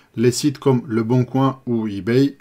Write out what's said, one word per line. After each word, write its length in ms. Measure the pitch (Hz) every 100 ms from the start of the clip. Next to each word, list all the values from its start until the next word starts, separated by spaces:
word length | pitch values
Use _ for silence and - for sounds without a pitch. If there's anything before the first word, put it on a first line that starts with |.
| _ -
Les 160 | 123
sites 260 | 123 147 135
comme 240 | 139 127 -
Le 160 | 110
Bon 240 | 113 127 123
Coin 340 | 131 135 131 -
ou 200 | 117 110
eBay 500 | 98 92 123 139 -